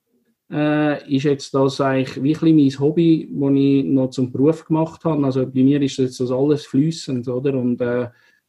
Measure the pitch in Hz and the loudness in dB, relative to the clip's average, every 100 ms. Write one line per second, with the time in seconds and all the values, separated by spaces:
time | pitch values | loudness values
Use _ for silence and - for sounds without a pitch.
0 | _ _ _ _ - 156 151 151 151 143 | _ _ _ _ -10 -4 0 0 0 -2
1 | - 135 147 139 - 139 139 135 135 135 | -2 -2 0 -2 -2 0 0 0 0 0
2 | 131 - 135 156 165 160 139 135 139 165 | -2 -2 -2 0 4 4 4 2 0 2
3 | 165 160 - 143 139 139 139 139 135 135 | 2 2 0 -2 0 2 4 2 2 0
4 | 131 131 123 127 143 160 - 160 160 - | 0 -2 -4 0 2 0 -2 -2 -2 -4
5 | 165 147 139 131 127 131 131 143 139 135 | -4 0 0 0 -2 2 2 2 0 -2
6 | 127 127 123 131 143 143 - 135 156 165 | -4 -2 -4 0 0 0 -2 0 0 -2
7 | - 127 120 123 139 135 123 120 120 120 | -6 -6 -6 -4 -2 -2 -2 -2 -2 -4
8 | 120 - _ _ | -6 -10 _ _